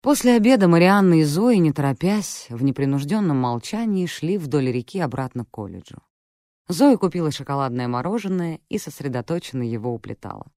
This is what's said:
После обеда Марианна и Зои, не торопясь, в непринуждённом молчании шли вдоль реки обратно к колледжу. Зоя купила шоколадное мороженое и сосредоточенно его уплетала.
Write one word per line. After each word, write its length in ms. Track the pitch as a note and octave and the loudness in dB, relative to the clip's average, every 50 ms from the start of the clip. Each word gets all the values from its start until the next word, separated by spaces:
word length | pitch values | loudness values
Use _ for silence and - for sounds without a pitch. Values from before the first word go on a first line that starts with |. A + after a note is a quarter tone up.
После 320 | - C4 D4 - - B3 A#3+ | 2 2 0 4 4 4 4
обеда 320 | A#3 G#3 A#3+ C4+ G#3+ G3 | 6 6 6 6 6 6
Марианна 540 | F3 E3+ E3+ F3 F#3 G3 G3+ G3 F#3 E3+ D#3+ | 6 6 6 6 6 6 6 6 6 6 4
и 20 | |
Зои, 360 | D#3 D3 C#3+ F3+ A3 B3 A#3+ G3 | 4 2 0 2 2 4 4 4
не 140 | E3 D#3 | 4 2
торопясь, 760 | C#3+ - C#3+ C#3 C3 _ E3 F#3 G#3 G#3+ F#3 - - - - - | 2 0 -2 -2 -2 _ -2 0 0 -2 -4 -6 -12 -14 -14 -14
в 140 | A#2 A#2 C3 | -6 -2 -2
непринуждённом 720 | C#3 B2+ - C#3 C3+ C#3 C#3 C#3 C#3+ G3+ A3 G#3 E3 C#3+ | -2 0 0 -2 -2 -2 -2 -2 -2 -2 -2 0 0 0
молчании 680 | C3 B2+ A#2+ A#2+ A#2 - - - A3 A#3 A3 G3+ F#3 F3+ | 0 0 -2 -4 -4 -6 -8 -6 -4 -2 -2 -2 -2 -2
шли 320 | D#3+ - - D3+ D#3+ G3 G3+ | -4 -6 -6 -4 -4 -4 -4
вдоль 340 | D#3+ C3+ C3+ D3 C3 C3 | -4 -2 -2 -2 0 0
реки 260 | A#2+ B2 A#2+ - - F#3+ | -2 -4 -6 -6 -6 -6
обратно 460 | E3+ C3 A#2 B2+ C3 B2+ _ A#2+ A2+ | -4 -4 -4 -6 -8 -8 _ -10 -10
к 60 | _ | _
колледжу. 500 | - - G#2 F#2 F2+ F#2 - - - - _ _ _ _ _ _ _ _ _ _ _ _ _ | -12 -14 -12 -12 -14 -18 -18 -20 -20 -20 _ _ _ _ _ _ _ _ _ _ _ _ _
Зоя 300 | - F3+ D#3+ C#4 C#4+ B3+ | -8 0 4 4 4 6
купила 340 | F#3+ - F3 D3 F3 E3 D3+ | 4 2 -2 -2 -2 -2 -2
шоколадное 560 | C#3 - C3+ - C#3 C#3 C#3 B2+ A#2+ B2+ B2 | -4 -6 -8 -6 -4 -2 -2 -2 -2 -4 -4
мороженое 720 | A#2+ B2 B2 B2+ F3+ G#3+ A#3 - G3 F#3 F3+ E3+ E3 D#3+ - _ _ | -2 -4 -4 -4 -4 -6 -4 -4 -4 -4 -2 -4 -4 -8 -10 _ _
и 80 | - | -8
сосредоточенно 840 | G#3+ - D#3+ - - D3+ C#3+ B2+ B2 A2+ - E3 F3 - - - B2+ | -8 -8 -10 -14 -10 -8 -6 -6 -6 -6 -4 -6 -6 -6 -8 -8 -6
его 320 | B2 A2+ A#2 A2 G#2+ B2 A#2 | -4 -4 -6 -6 -6 -6 -8
уплетала. 560 | A2+ - G#2+ A2 _ - G2 - - - - _ | -8 -10 -14 -16 _ -14 -14 -14 -14 -16 -20 _